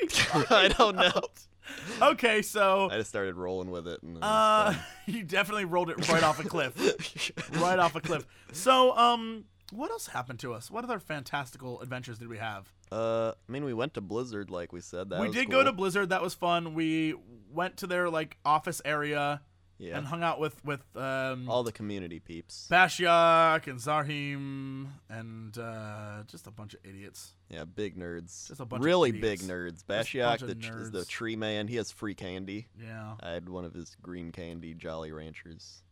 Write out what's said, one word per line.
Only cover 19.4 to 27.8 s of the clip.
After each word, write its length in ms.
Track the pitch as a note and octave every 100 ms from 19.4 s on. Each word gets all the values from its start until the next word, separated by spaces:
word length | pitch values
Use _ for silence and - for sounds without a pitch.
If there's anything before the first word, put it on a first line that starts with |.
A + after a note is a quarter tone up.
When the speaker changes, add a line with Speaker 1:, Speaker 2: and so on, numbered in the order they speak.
| - _ _ -
Speaker 2:
Yeah. 200 | F2 D3
Speaker 1:
and 80 | C#3+
hung 160 | E3+
out 160 | E3+ D3
with, 260 | D3+ -
with, 160 | C#3+ C#3 - A2+
um, 520 | C3+ C3+ C3 B2+ B2+
Speaker 2:
All 120 | B2
the 80 | A#2
community 480 | - G#2 G2+ F2 E2
peeps. 480 | - E2+ - - -
Speaker 1:
Bashiak 960 | F3+ F3+ - F3 E3+ E3 E3 E3 D#3+ D3
and 120 | B2+
Zarhim 1040 | C#3+ D3+ D3 D3 C#3+ C#3 C#3 C3+ C3+ C3+ C#3 C#3 -
and, 480 | A2+ A2+ A2+ A2 A2+
uh, 640 | A2+ A2+ G#2+ G#2+ G#2 G#2 G#2+
just 180 | - A2
a 40 |
bunch 240 | G#2+ G#2+
of 60 | -
idiots. 480 | F#2+ G2 G2+ - - _ -
Speaker 2:
Yeah, 140 | D#2+
big 320 | D#2+ G2